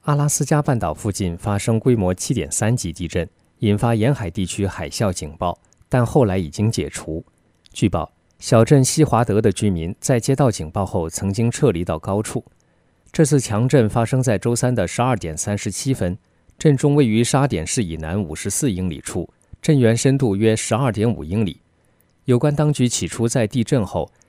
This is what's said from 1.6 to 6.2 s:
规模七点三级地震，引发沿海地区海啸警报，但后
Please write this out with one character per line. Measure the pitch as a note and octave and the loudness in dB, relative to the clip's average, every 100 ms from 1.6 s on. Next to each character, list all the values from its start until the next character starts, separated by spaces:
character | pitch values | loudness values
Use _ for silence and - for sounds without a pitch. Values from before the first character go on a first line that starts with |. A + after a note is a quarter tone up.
| - A2+ | 0 0
规 | C3 A#2 | 2 2
模 | F2+ | 2
七 | F2+ - | -2 -2
点 | B2 C#2+ | -4 -4
三 | - G#2+ A#2+ | -2 0 0
级 | F2 | -4
地 | - E2+ | -6 -4
震， | F2+ D#2+ _ _ _ | -4 -4 _ _ _
引 | A2 G#2 | 0 2
发 | A#2+ | 2
沿 | A2+ A2+ | 2 2
海 | C#3+ F2+ | 0 -4
地 | G2+ | -4
区 | F2+ - F#2+ | -4 -2 -4
海 | - D2+ | -4 -10
啸 | - G#2+ | -2 -2
警 | F2+ D2+ D2+ | -2 -8 -4
报， | F2+ - _ _ _ | -4 -4 _ _ _
但 | B2+ | 0
后 | A2+ D#3 | 2 4